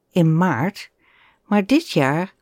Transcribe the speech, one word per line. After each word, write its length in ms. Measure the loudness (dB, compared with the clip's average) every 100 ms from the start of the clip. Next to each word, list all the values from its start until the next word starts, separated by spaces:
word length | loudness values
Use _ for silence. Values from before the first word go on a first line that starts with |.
| _
in 260 | 0 2 2
maart, 540 | 0 0 -4 -6 -16 _ _ _ _ _ -4
maar 200 | -2 2
dit 240 | 0 0
jaar 440 | 0 0 -2 -6 _